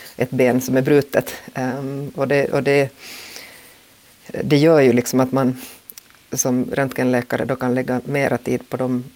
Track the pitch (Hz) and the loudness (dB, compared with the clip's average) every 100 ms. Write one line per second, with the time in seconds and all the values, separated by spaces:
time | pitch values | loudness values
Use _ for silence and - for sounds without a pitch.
0 | - - 127 131 127 123 127 131 131 147 | -14 -6 -4 2 2 2 0 0 4 2
1 | 139 - - - - - 127 131 135 139 | 2 0 -2 -6 -12 -8 -6 -6 -8 -8
2 | 139 139 135 139 139 147 135 143 135 - | -8 -4 0 0 0 0 2 2 2 -4
3 | - - - - - - - - _ _ | -20 -18 -18 -20 -20 -20 -20 -20 _ _
4 | _ _ - - - 147 151 160 131 120 | _ _ -14 -8 0 4 6 6 6 4
5 | 120 127 131 131 131 127 - - - - | 2 0 0 2 0 -2 -8 -20 -20 -20
6 | - _ _ 131 135 127 123 - 135 127 | -20 _ _ -4 -2 -2 -2 -2 -2 0
7 | 127 127 120 123 - 131 127 127 123 127 | 0 0 0 -4 -4 -4 -2 -2 -2 -4
8 | - 143 135 123 - 123 - 127 127 127 | -2 -2 0 -2 -4 -6 -4 -4 -2 -2
9 | 127 | -6